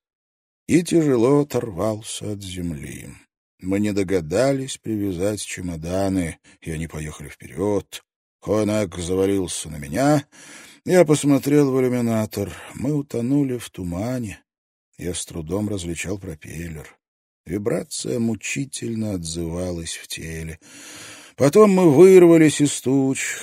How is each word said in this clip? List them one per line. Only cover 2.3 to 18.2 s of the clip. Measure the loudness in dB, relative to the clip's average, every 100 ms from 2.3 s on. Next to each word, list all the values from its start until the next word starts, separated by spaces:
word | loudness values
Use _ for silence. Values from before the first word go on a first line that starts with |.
от | -10
земли. | -10 -8 -8 -8 -12 -14 -16 -20 _ _ _ _
Мы | -4 -2
не | 0
догадались | 0 0 -2 0 0 0 0 -6 -10
привязать | -6 -4 -4 -4 -4 -4
чемоданы, | -8 -10 -8 -8 -6 -2 0 -2 -4 -8 _ _
и | -10
они | -8 -8
поехали | -10 -12 -12 -18
вперед. | -18 -14 -6 -2 -2 -4 -14 _ _ _ _
Хойнек | -4 -2 0 -2 -2 -6
завалился | -4 0 0 0 -2 -8 -10
на | -12
меня. | -6 0 2 2 -2 -14 -20 -20 -20 -10
Я | 2 4 6
посмотрел | 4 2 2 4 2 4
в | 2
иллюминатор. | 0 0 0 0 -2 -4 -6 -8 -16 -8
Мы | -4
утонули | -4 -4 -4 0 0 0 -4
в | -10
тумане. | -10 -6 -6 -4 -6 -8 -12 _ _ _ _ _ -12
Я | -8
с | -8 -10
трудом | -12 -6 -4 -4
различал | -6 -8 -8 -8 -10
пропеллер. | -10 -16 -14 -14 -12 -14 -18 _ _ _ _ _ -8
Вибрация | -6 -4 -4 -6 -10 -6
мучительно | -4